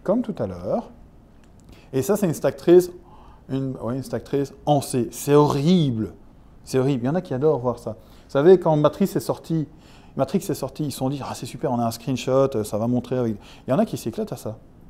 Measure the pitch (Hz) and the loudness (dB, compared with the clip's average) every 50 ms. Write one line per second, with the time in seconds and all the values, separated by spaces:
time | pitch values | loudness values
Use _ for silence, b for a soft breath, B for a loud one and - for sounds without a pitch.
0 | - - 202 254 240 - 180 - 117 95 92 87 90 104 185 233 226 - - - | -4 -2 -2 0 -2 -4 -6 -6 -6 -6 -6 -8 -6 -4 -4 -4 -4 -8 -14 -20
1 | - - - - - - - - - - - - - b b b b b - 131 | -20 -20 -20 -20 -20 -20 -20 -20 -20 -20 -20 -20 -20 b b b b b -4 -4
2 | 131 - 208 208 202 170 139 - - 143 131 - - - 175 180 180 - - b | 0 0 0 0 0 0 0 0 -2 -2 -2 0 4 6 8 8 8 6 0 b
3 | b b b b b b b b b - 135 135 135 135 123 - - 113 123 135 | b b b b b b b b b -8 -6 -4 -4 -6 -6 -8 -8 -8 -6 -8
4 | 120 - - 113 - - - 139 139 135 - - - 143 147 135 - - - 127 | -8 -8 -8 -8 -6 -4 -2 -2 -2 -4 -6 -6 -2 0 0 0 0 -2 -2 -2
5 | 117 - - - - 143 143 147 147 143 143 143 139 165 185 180 151 135 117 110 | -2 -4 -6 -6 0 4 6 6 6 6 2 2 2 4 4 4 4 2 0 -2
6 | 107 85 - - - - - - - - - - - - - 131 127 139 143 120 | -4 -6 -8 -12 -20 -20 -20 -20 -20 -20 -20 -20 -10 -4 0 0 2 2 0 0
7 | 117 127 160 185 - - 135 123 143 156 147 131 120 123 113 - - 117 107 - | -2 -2 -2 -2 -4 -4 -4 0 2 2 2 2 0 -4 -4 -4 -8 -10 -12 -12
8 | - - - - - - - 139 143 175 190 180 180 165 156 147 147 147 - - | -14 -20 -20 -20 -12 -4 0 4 8 8 8 8 6 4 2 4 4 2 2 2
9 | 202 190 - 156 - - 135 - - - 165 160 143 - - b b b b b | 0 0 0 -2 -2 -2 -4 -6 -6 -4 -4 -4 -4 -6 -10 b b b b b
10 | b b b 135 135 - - 190 - - 180 - 139 131 - - 156 143 - - | b b b -4 -2 0 0 -2 -2 -2 -4 -4 -6 -8 -6 -6 -6 -6 -4 -4
11 | 131 131 143 139 120 104 110 - - 120 - - - 143 123 120 120 117 113 - | -4 -4 -4 -4 -8 -10 -10 -10 -10 -12 -8 -6 -4 -2 -2 0 0 -2 -4 -4
12 | - 147 131 120 - 135 131 135 135 135 135 110 107 - - 104 113 120 123 123 | -4 -4 -4 -4 -2 2 2 4 4 2 2 -2 -4 -4 -4 -2 -2 0 0 -2
13 | 117 - 131 127 120 113 107 B B B B B B - 160 185 226 220 - - | -2 -2 -2 -2 0 -2 -2 B B B B B B -2 0 0 0 -2 -4 -6
14 | - 117 110 - 220 - 139 - - 110 107 - - - - - - - | -8 -8 -8 -6 -8 -8 -8 -10 -10 -10 -12 -12 -16 -20 -20 -20 -20 -20